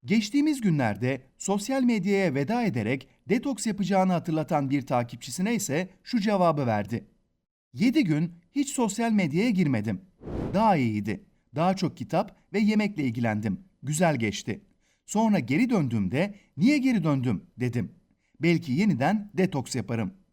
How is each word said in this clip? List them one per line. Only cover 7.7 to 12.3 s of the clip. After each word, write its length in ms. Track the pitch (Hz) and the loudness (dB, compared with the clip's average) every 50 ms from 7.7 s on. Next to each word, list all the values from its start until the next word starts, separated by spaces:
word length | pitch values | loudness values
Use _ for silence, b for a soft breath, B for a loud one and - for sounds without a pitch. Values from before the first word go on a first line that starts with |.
| _ | _
"Yedi 300 | 123 180 254 247 311 277 | 0 0 2 4 4 2
gün 300 | 170 147 147 160 170 - - _ _ | 2 2 0 0 -2 -4 -12 _ _
hiç 180 | _ 277 285 - | _ -4 -4 -2
sosyal 420 | - - 240 220 214 - 233 233 | -2 -2 -2 -2 0 -2 -2 0
medyaya 380 | 220 208 190 160 131 170 214 254 | 2 2 2 2 2 2 2 2
girmedim. 520 | 226 180 185 143 131 110 104 113 104 92 - - _ _ - - - - - - - | 2 2 2 2 2 0 0 -2 -4 -6 -8 -16 _ _ -12 -10 -8 -6 -6 -2 0
Daha 220 | 185 226 220 196 | 2 4 4 4
iyiydi. 480 | 156 131 113 107 104 104 107 104 - - _ _ _ _ _ - | 4 2 0 0 -2 -2 -4 -6 -6 -8 _ _ _ _ _ -4
Daha 200 | 127 160 180 190 | 0 0 0 2
çok 220 | 190 - 156 - - | 0 -2 -4 -4 -6
kitap 380 | 110 - - 160 - - | -10 -2 -2 -2 -2 -2